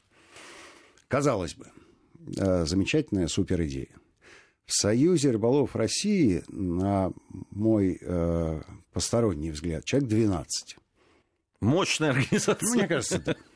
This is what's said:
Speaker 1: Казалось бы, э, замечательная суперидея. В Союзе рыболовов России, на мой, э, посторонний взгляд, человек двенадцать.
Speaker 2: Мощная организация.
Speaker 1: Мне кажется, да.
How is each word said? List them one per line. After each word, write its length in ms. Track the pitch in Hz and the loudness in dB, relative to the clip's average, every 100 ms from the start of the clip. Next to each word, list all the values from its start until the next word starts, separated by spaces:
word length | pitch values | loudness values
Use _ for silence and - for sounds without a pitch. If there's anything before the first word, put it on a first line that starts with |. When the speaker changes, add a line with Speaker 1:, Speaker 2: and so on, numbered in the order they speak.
| _ _ _ - - - - - - _ - | _ _ _ -20 -20 -20 -20 -20 -20 _ -4
Speaker 1:
Казалось 460 | 131 147 107 82 | 0 0 0 -2
бы, 120 | - - - - _ _ - 165 - | -8 -18 -20 -20 _ _ -20 -12 -2
э, 280 | 95 90 78 | 2 2 2
замечательная 640 | 95 90 156 - 101 80 | 0 0 0 0 0 0
суперидея. 600 | - 90 90 80 65 62 - _ _ - - _ _ - | 0 0 0 -2 -4 -10 -16 _ _ -20 -20 _ _ -6
В 60 | |
Союзе 580 | - 101 117 165 175 139 | -2 2 2 4 4 2
рыболовов 460 | 113 117 143 123 113 | 2 2 2 2 0
России, 680 | 110 - 202 202 127 85 - | -2 -2 0 4 4 2 -2
на 640 | - 92 85 98 98 92 - - - - | -6 -2 0 2 2 0 -4 -14 -16 -12
мой, 480 | 101 110 110 95 80 | -2 2 4 2 0
э, 640 | - 90 85 85 80 78 - - _ | -4 0 0 0 -2 -4 -10 -20 _
посторонний 580 | 92 - 117 113 76 82 | -6 -2 0 0 -2 -6
взгляд, 340 | 76 85 78 | -6 -6 -6
человек 240 | - 135 131 | -2 -2 0
двенадцать. 680 | 107 110 87 65 - - - _ _ _ _ _ _ _ _ | 2 2 0 -4 -10 -10 -20 _ _ _ _ _ _ _ _
Speaker 2:
Мощная 500 | 101 165 190 - 156 | 0 2 2 0 0
организация. 640 | 127 127 214 - 202 190 | 0 2 0 0 0 0
Speaker 1:
Мне 140 | 247 185 | 0 0
кажется, 300 | 156 107 180 | 0 -2 -4
да. 160 | - - - | -4 -8 -10